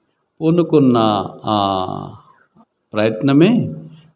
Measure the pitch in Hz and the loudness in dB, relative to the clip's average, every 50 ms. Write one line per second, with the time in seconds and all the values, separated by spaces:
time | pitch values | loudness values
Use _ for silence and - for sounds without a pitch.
0 | _ _ _ _ _ _ _ - - 160 170 175 165 165 160 151 139 127 123 120 | _ _ _ _ _ _ _ -4 -2 0 0 0 0 2 2 2 4 4 2 2
1 | 110 110 104 101 90 - - - - 110 107 104 101 98 98 95 92 - 50 50 | 2 0 0 -2 -4 -8 -12 -10 -6 -4 -2 -2 -2 -2 -2 -4 -6 -6 -8 -10
2 | - 95 107 - - _ _ _ _ _ _ _ _ _ _ _ _ _ - 107 | -12 -14 -16 -20 -20 _ _ _ _ _ _ _ _ _ _ _ _ _ -2 0
3 | 107 113 110 - - 139 139 143 165 202 247 - - - - - - - - - | 0 0 0 0 0 2 4 4 4 4 4 2 -2 -4 -8 -12 -16 -18 -20 -20
4 | - _ _ | -20 _ _